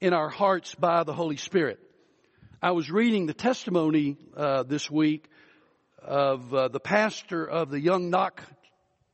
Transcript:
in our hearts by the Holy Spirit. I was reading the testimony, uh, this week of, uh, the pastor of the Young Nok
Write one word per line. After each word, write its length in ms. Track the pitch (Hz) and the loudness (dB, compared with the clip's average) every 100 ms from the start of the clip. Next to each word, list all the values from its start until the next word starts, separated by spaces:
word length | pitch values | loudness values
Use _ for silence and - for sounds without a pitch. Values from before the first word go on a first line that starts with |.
in 140 | 185 | 0
our 160 | 175 156 | 2 0
hearts 440 | - 202 190 - | 0 2 2 -2
by 300 | - 175 170 | -2 2 2
the 80 | 160 | 0
Holy 240 | 147 165 143 | -2 -4 -6
Spirit. 420 | - 190 143 101 _ _ _ _ _ _ - - | -2 0 0 -4 _ _ _ _ _ _ -20 -4
I 80 | 180 | -2
was 200 | 175 151 | 0 0
reading 360 | 185 233 214 165 | 0 2 2 2
the 80 | |
testimony, 840 | 151 233 262 - 180 156 156 147 143 - | 2 0 -2 0 2 4 2 2 -2 -10
uh, 280 | - 143 135 | -4 0 0
this 280 | 127 147 - | 0 -4 -2
week 380 | 151 156 156 - _ _ _ _ _ _ _ | 2 2 0 -6 _ _ _ _ _ _ _
of, 520 | - 139 139 135 123 | -4 0 0 0 -2
uh, 140 | 135 131 | -2 0
the 120 | 131 | -4
pastor 640 | - 202 214 - - 170 | 0 0 0 -4 -8 -8
of 260 | 156 165 151 | -4 -4 -4
the 100 | 143 | -2
Young 280 | 156 185 175 | 0 0 0
Nok 340 | 180 190 - - - _ _ _ _ _ | 0 -2 -6 -18 -20 _ _ _ _ _